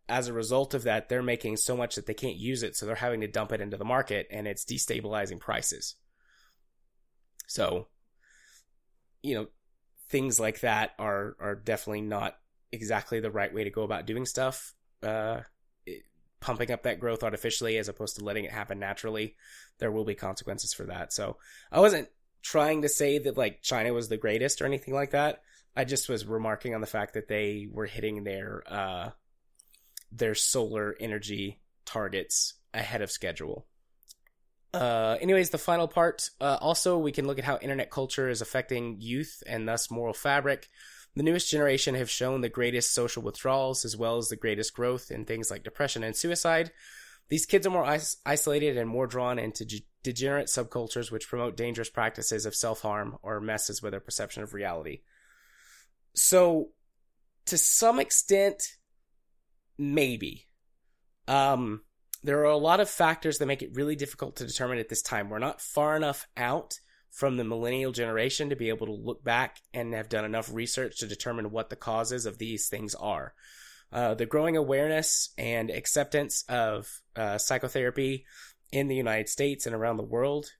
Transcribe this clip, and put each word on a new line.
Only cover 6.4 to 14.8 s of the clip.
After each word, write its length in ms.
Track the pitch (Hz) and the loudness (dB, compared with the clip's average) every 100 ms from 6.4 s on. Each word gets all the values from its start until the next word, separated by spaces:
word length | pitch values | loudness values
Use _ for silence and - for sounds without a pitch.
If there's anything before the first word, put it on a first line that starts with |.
| _ _ _ _ _ _ _ _ _ - - | _ _ _ _ _ _ _ _ _ -20 -10
So, 420 | - 104 90 - _ _ _ _ _ _ - _ _ _ _ _ _ | -2 0 0 -6 _ _ _ _ _ _ -20 _ _ _ _ _ _
you 120 | 139 | -4
know, 140 | 117 - _ _ _ _ _ - | -2 -4 _ _ _ _ _ -2
things 300 | 143 131 117 | 0 2 2
like 220 | 110 110 | 2 0
that 320 | 123 107 110 - | 2 2 0 -2
are, 380 | 107 98 101 - | -2 -2 -2 -6
are 160 | 104 101 | -6 -4
definitely 460 | 107 104 - 104 | -2 -2 -2 -6
not 360 | 107 104 - - _ _ - | -2 -2 -4 -6 _ _ -14
exactly 480 | 113 110 107 - 117 | -10 -2 -2 0 -4
the 120 | 110 | -2
right 220 | 104 101 | -2 -2
way 120 | 101 | -2
to 60 | 104 | -4
go 120 | 104 | -2
about 240 | 107 104 101 | -2 -4 -4
doing 180 | 110 | -4
stuff. 500 | 127 - 131 131 - - | -4 -2 -2 -2 -12 -20